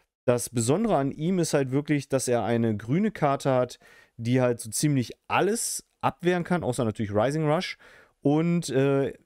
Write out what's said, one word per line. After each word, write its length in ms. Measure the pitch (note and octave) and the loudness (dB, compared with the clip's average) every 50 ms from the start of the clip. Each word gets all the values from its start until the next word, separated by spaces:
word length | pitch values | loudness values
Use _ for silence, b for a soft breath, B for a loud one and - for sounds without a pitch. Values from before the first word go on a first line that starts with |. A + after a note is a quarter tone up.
| B B _ _ _ | B B _ _ _
Das 240 | B2+ B2 A#2+ - - | -2 -2 -2 -2 -4
Besondere 460 | A#2 A#2 A2 A#2+ D3+ G3 A#3 A3 F3+ | -2 0 2 2 2 2 2 2 2
an 160 | C#3+ C3+ C#3 | 2 0 -2
ihm 260 | - - D3+ F3 F#3+ | -4 -4 -2 0 0
ist 160 | F3+ D#3+ - - | 0 0 2 0
halt 180 | D3 C#3 B2+ | 0 0 0
wirklich, 380 | B2+ C#3+ C#3+ - D3+ C#3+ - - | -2 -2 0 0 0 -2 0 -2
dass 180 | C#3 C3 - | -2 -2 0
er 160 | B2+ A#2+ A#2 G2+ | 0 0 0 2
eine 320 | A2+ A#2+ A#2 A#2 A2+ G#2+ | 0 0 2 2 0 0
grüne 360 | G#2 A2 A2+ C#3+ F#3 G#3+ G#3+ | -2 -4 -2 -2 0 0 -2
Karte 400 | - - D#3 C#3 C#3 C#3 - C#3+ | -2 0 0 0 0 0 0 0
hat, 260 | C3 B2+ B2+ B2 - B B B B B B B B | 2 2 0 -2 -4 B B B B B B B B
die 240 | - A2+ A#2+ B2+ C3 | -8 -2 0 2 2
halt 180 | B2+ B2 A#2+ A2 | 2 2 0 -2
so 100 | - A2+ | -6 -8
ziemlich 420 | - - D#3 D3+ C#3+ C3 A#2 - - - _ | -4 0 0 2 2 0 -2 -4 -8 -14 _
alles 580 | - G#2 B2+ E3+ G3 A3+ A#3 - - - - - _ _ _ | -2 0 2 2 0 0 -2 -4 -6 -8 -10 -12 _ _ _
abwehren 420 | - C3+ - _ E3+ F3 F3+ F3 E3 | -4 -4 -4 _ 0 0 0 0 0
kann, 200 | - F3+ E3+ G2 | 0 -2 -2 -2
außer 220 | B2 A#2+ - A#2+ | -2 -2 0 -2
natürlich 280 | A2 G2+ - A2 G2 G2+ | -2 -2 -2 -4 -2 2
Rising 320 | G#2 A2+ C#3 D3 D#3+ D#3 | 2 2 2 2 0 0
Rush, 300 | D3 D3+ F3+ - - - B B B B B B B B _ | 0 0 0 -2 -4 -10 B B B B B B B B _
und, 480 | - C#3 D3 D#3 E3 E3+ E3+ F3 - - | 0 2 2 2 2 2 0 0 -2 0
äh, 440 | A#2 C3+ C3+ C#3 C#3 C#3 C#3 - - - _ | 0 2 2 2 2 2 0 -2 -4 -10 _